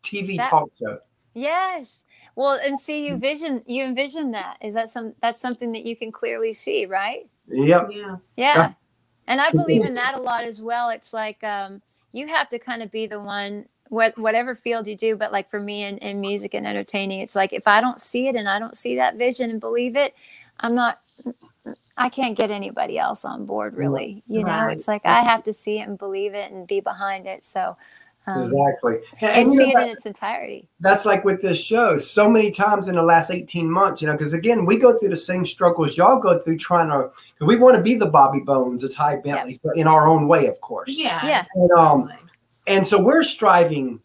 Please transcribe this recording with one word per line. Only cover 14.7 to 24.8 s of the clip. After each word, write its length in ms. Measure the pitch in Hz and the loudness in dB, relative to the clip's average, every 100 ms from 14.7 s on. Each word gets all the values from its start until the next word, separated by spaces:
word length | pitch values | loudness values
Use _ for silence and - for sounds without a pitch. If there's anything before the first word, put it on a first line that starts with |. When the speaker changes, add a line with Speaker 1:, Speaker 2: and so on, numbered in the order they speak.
| 233 208 | -6 -6
Speaker 2:
you 80 | |
do, 200 | 208 226 214 | -4 -4 -2
but, 140 | 208 | -4
like, 180 | 208 190 | -6 -6
for 100 | 208 | -10
me 240 | 202 208 | -8 -8
in, 140 | 202 202 | -8 -10
in 240 | 202 202 | -10 -8
music 320 | 196 202 202 | -6 -6 -6
and 140 | 202 208 | -8 -6
entertaining, 520 | 202 196 202 196 190 | -8 -6 -6 -6 -8
it's 140 | - | -6
like, 160 | 196 190 | -2 -2
if 140 | - 214 | -2 0
I 140 | 208 | 2
don't 180 | 247 - | 0 -4
see 280 | - 247 262 | -6 -2 -2
it 80 | |
and 120 | 247 202 | -2 -4
I 120 | 202 | -4
don't 180 | 226 - | -6 -8
see 180 | - 247 | -6 -2
that 180 | - | -2
vision 340 | 214 247 254 240 | 0 -4 -2 -6
and 100 | 226 | -6
believe 360 | 226 240 247 254 | -4 -4 -2 -2
it, 160 | 285 _ _ - _ - | -4 _ _ -20 _ -8
I'm 160 | 233 | -2
not, 240 | 240 233 - _ - 247 - _ _ - - _ - | 0 -2 -4 _ -16 -16 -16 _ _ -18 -18 _ -4
I 120 | 247 | -4
can't 280 | 262 254 214 | -2 -6 -2
get 120 | 220 | -4
anybody 460 | 202 196 - - - | -4 -8 -6 -6 -2
else 280 | - 214 | -4 -4
on 200 | - - | -6 -10
board, 280 | 208 - - | -8 -8 -8
Speaker 1:
Right. 60 | - | -4
Speaker 2:
really. 440 | 143 135 - 202 - | -4 -4 -6 -14 -6
You 160 | 220 | -4
know, 80 | 185 214 | -2 -2
Speaker 3:
Right. 60 | 220 | -2
Speaker 2:
it's 140 | 160 | -4